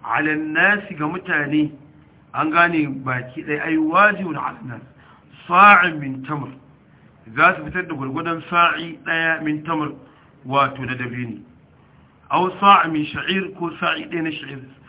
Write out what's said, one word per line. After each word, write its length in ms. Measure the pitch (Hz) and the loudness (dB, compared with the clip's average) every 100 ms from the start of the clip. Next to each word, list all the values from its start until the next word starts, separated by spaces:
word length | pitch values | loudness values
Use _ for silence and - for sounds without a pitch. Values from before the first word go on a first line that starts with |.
Ala 320 | - 120 156 156 | -2 -2 0 -2
nasi 580 | 156 156 185 208 202 | -2 2 2 2 -4
ga 100 | 160 | -6
mutane, 680 | 156 180 180 160 143 151 151 - - - - - _ | -6 -6 -4 -2 0 0 0 -4 -20 -20 -20 -20 _
an 180 | 117 151 | -4 0
gane 380 | 165 170 165 147 135 | 4 4 2 -2 -4
baki 400 | 131 127 123 - | -4 -6 -6 -14
ɗaya, 180 | - 147 | -6 -4
ai 120 | 156 160 | -2 0
wajibun 600 | 156 175 208 190 185 143 | 2 4 4 4 -6 -6
ala 200 | 135 - | -8 -8
nas, 160 | 131 120 - - - - _ - - | -14 -14 -16 -20 -20 -20 _ -20 0
sa'in 520 | 175 202 196 175 156 | 8 10 10 6 -2
min 220 | 139 131 | -8 -8
tamr. 240 | 131 151 127 - - - _ - _ _ - 117 | -6 -8 -8 -14 -20 -20 _ -20 _ _ -10 4
Za 180 | 165 185 | 4 4
su 80 | 151 | -4
fitar 180 | 180 170 | -6 -6
da 80 | |
gwargwadon 480 | 151 135 139 165 165 - | -6 -6 -6 -4 -6 -2
sa'i 480 | 175 170 156 165 156 | 2 4 2 -8 -10
ɗaya 380 | - 165 165 160 | -4 -2 0 -2
min 200 | 151 151 | -2 -4
tamr, 300 | 156 160 147 - - _ _ _ 131 | -2 -4 -4 -8 -20 _ _ _ -2
wato 400 | 139 135 127 123 | 0 0 -2 -8
da 80 | |
dabini. 480 | 127 123 120 120 104 - - _ _ _ _ _ _ _ | -6 -8 -8 -8 -10 -16 -20 _ _ _ _ _ _ _
Aw 180 | 147 180 185 | -2 -2 2
sa'in 320 | 202 196 165 | 4 6 4
min 120 | 156 | -2
sha'ir 480 | 151 156 139 190 185 156 | -4 -6 -4 -2 -4 -6
ko 120 | 170 156 | -8 -4
sa'i 300 | 170 160 147 | -4 -4 -6
ɗaya 140 | 165 | -6
na 80 | 160 | -6
sha'ir. 300 | 147 135 139 127 - | -6 -12 -14 -16 -20